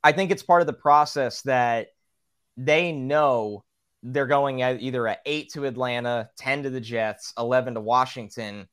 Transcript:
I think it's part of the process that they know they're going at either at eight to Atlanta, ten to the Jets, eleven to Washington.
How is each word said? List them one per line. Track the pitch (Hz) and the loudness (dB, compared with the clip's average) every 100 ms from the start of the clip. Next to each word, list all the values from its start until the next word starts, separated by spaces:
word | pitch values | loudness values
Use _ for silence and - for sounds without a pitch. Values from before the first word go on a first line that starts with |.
I | 151 | 4
think | 156 190 | 4 0
it's | 185 | -2
part | - 175 | 4 4
of | 156 | 4
the | |
process | - 147 147 147 147 123 - | 0 4 4 4 -2 -4 -4
that | 139 127 120 117 - _ _ _ _ _ _ - | -2 2 2 0 -4 _ _ _ _ _ _ -6
they | 131 156 175 | 2 2 2
know | 151 131 151 147 123 107 104 _ _ _ _ | -4 0 2 4 2 -2 -8 _ _ _ _
they're | 117 135 131 | -4 -2 2
going | 143 139 131 | 2 2 0
at | 127 123 | -2 -2
either | 131 123 113 | -4 -2 -2
at | 101 143 | -4 -4
eight | 151 - | -6 -6
to | 151 139 | -6 -6
Atlanta, | 120 127 120 120 120 110 - | -4 -4 -2 -2 -4 -6 -10
ten | 131 143 | -4 -4
to | 139 | -4
the | 127 | -8
Jets, | 113 117 110 104 - - | -6 -4 -4 -6 -12 -6
eleven | 120 127 131 | 0 0 0
to | 113 | -6
Washington. | 107 123 127 127 104 - 107 101 95 | 0 2 2 -4 -12 -10 -10 -12 -18